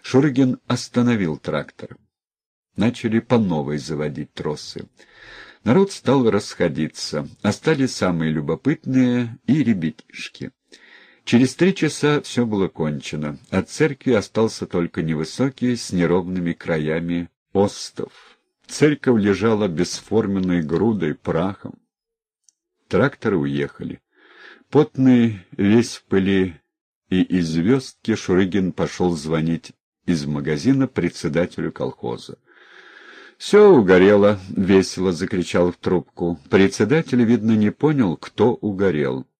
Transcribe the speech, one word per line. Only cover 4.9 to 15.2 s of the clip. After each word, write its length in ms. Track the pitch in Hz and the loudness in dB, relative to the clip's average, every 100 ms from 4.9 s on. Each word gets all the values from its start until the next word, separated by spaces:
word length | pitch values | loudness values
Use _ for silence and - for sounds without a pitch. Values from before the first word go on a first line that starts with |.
| _ _ _ - - - _ | _ _ _ -20 -20 -20 _
Народ 280 | 104 143 196 | 0 2 2
стал 360 | - - 135 117 | -2 0 2 2
расходиться. 1000 | 101 - - 87 71 78 - - 76 71 - | 0 -4 -4 -4 -2 -6 -6 -8 -8 -10 -6
Остались 520 | 104 - 156 151 131 | -4 -2 -2 0 -2
самые 380 | - 95 85 80 | -2 -2 -2 -2
любопытные 1040 | 78 73 80 - 160 - 131 123 123 120 117 - | -4 -4 -4 -2 -4 -2 0 2 0 -4 -8 -2
и 160 | 151 | 0
ребятишки. 880 | 117 101 80 - _ - - - - _ _ - - - _ _ | 2 0 -2 -8 _ -18 -16 -14 -16 _ _ -20 -20 -20 _ _
Через 300 | - 120 127 | 2 4 4
три 200 | - 180 | 2 0
часа 460 | 190 156 - 147 147 | 2 -4 0 0 0
все 240 | - - 120 | -2 -4 -2
было 200 | 104 90 | 0 -2
кончено. 720 | - 78 73 - 76 76 71 _ | -2 -6 -4 -8 -8 -8 -10 _
От 200 | 95 - | -4 -4
церкви 420 | - 156 135 - | -2 -2 0 0
остался 540 | 110 - - 113 - 92 | 0 0 -2 -2 -2 -6
только 360 | 90 85 - | -4 -4 -4
невысокий, 720 | 80 78 | -4 -4